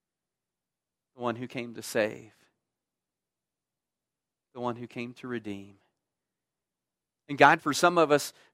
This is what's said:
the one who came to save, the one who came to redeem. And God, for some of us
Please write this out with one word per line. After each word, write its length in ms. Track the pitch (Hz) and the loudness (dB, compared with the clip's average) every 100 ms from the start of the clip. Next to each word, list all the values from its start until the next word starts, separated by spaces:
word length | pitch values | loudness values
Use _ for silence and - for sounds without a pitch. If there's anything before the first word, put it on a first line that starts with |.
| _ _ _ _ _ _ _ _ _ _ _ 127 | _ _ _ _ _ _ _ _ _ _ _ -8
the 40 | |
one 140 | 120 113 | -6 -6
who 100 | 123 | -10
came 280 | 135 120 | -10 -12
to 80 | 113 | -14
save, 500 | - 120 107 120 110 _ _ _ _ _ _ _ _ _ _ _ _ _ _ _ _ _ _ _ _ _ _ | -4 0 0 -4 -18 _ _ _ _ _ _ _ _ _ _ _ _ _ _ _ _ _ _ _ _ _ _
the 80 | 127 | -8
one 160 | 123 120 | -6 -6
who 100 | 120 | -12
came 260 | 123 120 123 | -12 -12 -12
to 120 | 127 | -10
redeem. 480 | 120 107 98 98 98 _ _ _ _ _ _ _ _ _ _ _ _ _ _ - | -10 -8 -12 -16 -20 _ _ _ _ _ _ _ _ _ _ _ _ _ _ -12
And 100 | 139 | 6
God, 240 | 143 160 | 6 6
for 120 | 151 | 0
some 240 | 135 175 175 | 2 2 4
of 140 | 151 | 4
us 200 | 147 - - _ | 4 2 -12 _